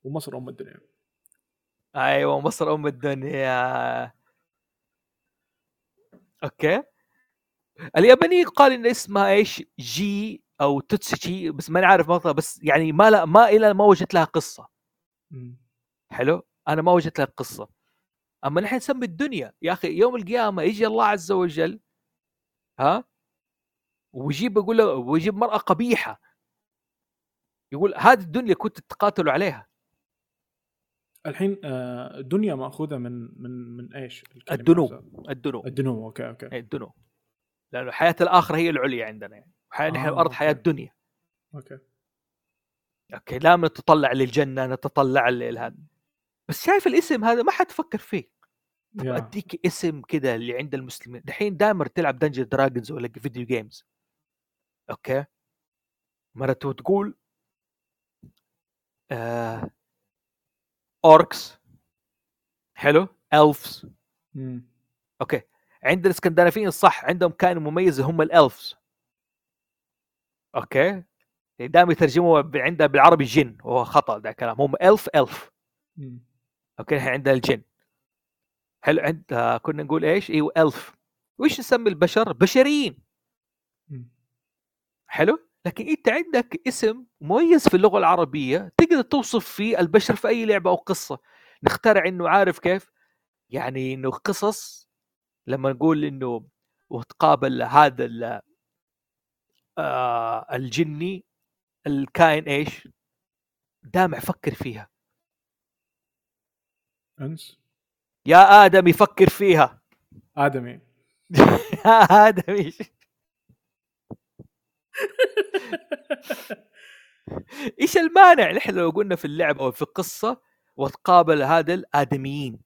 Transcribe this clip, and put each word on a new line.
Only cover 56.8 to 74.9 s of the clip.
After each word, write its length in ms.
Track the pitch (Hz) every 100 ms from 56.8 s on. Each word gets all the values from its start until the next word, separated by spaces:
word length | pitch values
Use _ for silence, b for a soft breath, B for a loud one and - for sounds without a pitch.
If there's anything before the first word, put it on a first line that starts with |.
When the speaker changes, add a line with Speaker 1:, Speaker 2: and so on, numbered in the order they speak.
| 127 196 208 - _ _ _ _ _ _ _ _ _ _ - _ _ _ _ _ _ _ _
Speaker 2:
آه، 580 | 123 117 117 117 113 113 _ _ _ _ _ _ _ _ _ _ _ _ _ 165
أوركس. 540 | 156 170 - - _ _ _ _ _ _ _ _ _ _ _ _ -
حلو؟ 320 | 143 151 190 _ _
ألفز. 520 | 151 151 143 - - - _ _ _ _
Speaker 1:
مم. 320 | 135 131 123 123 _ _ _ _ _
Speaker 2:
أوكي. 200 | 131 131 - _ _ _
عند 220 | 131 180 180
الإسكندنافيين 640 | 170 180 165 175 190 208
صح، 340 | - 190 - -
عندهم 260 | 175 175
كائن 260 | 160 180 175
مميز 440 | 151 160 185 135
هم 200 | 135 165
الألفز. 540 | 156 170 139 - - - _ _ _ _ _ _ _ _ _ _ _ _ _ _ _ _ _ 135
أوكي؟ 480 | - 135 165 196 175 _ _ _ _ _
دائمًا 320 | 123 165 175
يترجموا 500 | 160 160 135 175 156
ب-، 160 | 143 139
عندها 300 | 131 170 151
بالعربي 360 | 139 143 170
جن، 340 | 131 113 131 110
وهو 200 | 120 123
خطأ 340 | 117 147 - 107
ده 140 | 107
كلام. 300 | 110 117 110
هم 140 | 143 135
ألف، 340 | 185